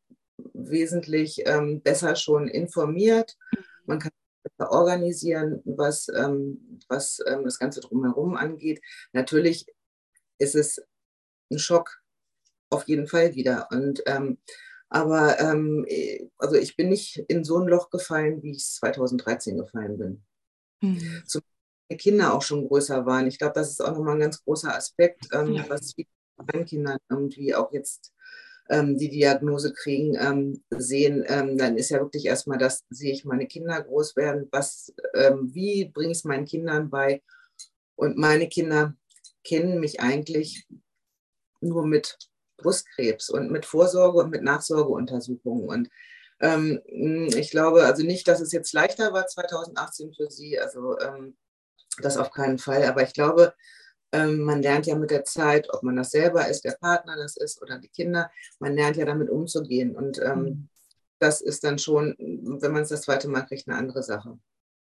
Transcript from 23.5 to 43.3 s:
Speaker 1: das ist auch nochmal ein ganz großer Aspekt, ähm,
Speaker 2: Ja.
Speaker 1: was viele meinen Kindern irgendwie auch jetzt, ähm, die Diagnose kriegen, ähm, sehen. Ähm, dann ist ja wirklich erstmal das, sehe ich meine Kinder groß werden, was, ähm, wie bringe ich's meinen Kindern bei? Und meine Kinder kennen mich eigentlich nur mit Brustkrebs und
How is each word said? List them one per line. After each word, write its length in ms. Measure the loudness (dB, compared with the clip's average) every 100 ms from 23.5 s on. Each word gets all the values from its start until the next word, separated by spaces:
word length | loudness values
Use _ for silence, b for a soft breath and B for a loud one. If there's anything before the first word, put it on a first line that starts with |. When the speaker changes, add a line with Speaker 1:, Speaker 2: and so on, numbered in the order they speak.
Speaker 1:
das 160 | -2 -4
ist 100 | -2
auch 120 | -4 -2
nochmal 200 | -2 2
ein 40 |
ganz 220 | 0 -2
großer 320 | -4 -2 -2 -6
Aspekt, 520 | -4 4 2 2 -6
ähm, 220 | -2 0 -2
Speaker 2:
Ja. 100 | -2
Speaker 1:
was 260 | -6 -8
viele 140 | -12 -14 _ _ -18
meinen 280 | -8 -6 -4
Kindern 320 | -4 -4 -4 -4
irgendwie 460 | -4 -4 -4 -2 0
auch 160 | -2
jetzt, 400 | -4 -8 -12 -16 _ B B B B -2
ähm, 280 | 0 2 0
die 120 | -2
Diagnose 640 | 2 4 4 0 0 -2
kriegen, 420 | -6 -4 0 0 0
ähm, 440 | 0 0 -2 -4 -8
sehen. 540 | -8 -2 2 4 2 0
Ähm, 300 | 0 0 2
dann 200 | 2 2
ist 120 | 0
ja 100 | 0
wirklich 260 | -2 -2 -2
erstmal 320 | -2 -2 0
das, 280 | 0 0 -10
sehe 220 | -8 -6
ich 120 | -4 -2
meine 220 | -4 -4
Kinder 340 | -8 -6 -6
groß 320 | -2 -2 0 0
werden, 320 | 0 0 -2
was, 420 | -4 -4 -8 -18 -10 -2 6
ähm, 340 | 6 6 0
wie 320 | -2 -2 0 -2
bringe 260 | -2 -2
ich's 120 | -2
meinen 220 | -2 -4 -4
Kindern 440 | -4 -2 -2 -2
bei? 320 | 0 0 0 _ B B B B _ _ -2
Und 220 | -2 2
meine 300 | 4 4 2
Kinder 460 | -2 0 2 2 -2 _ _ -20 _
kennen 360 | -2 0 0 0
mich 220 | -2 -2
eigentlich 640 | 0 0 -2 -4 -4 -8 -18 -20 _ _ _ _ _ _ _ -8
nur 240 | -4 -2 2
mit 320 | 0 0 -12 -20 _ _ _
Brustkrebs 720 | 0 0 -2 -2 -2 -2
und 220 | -2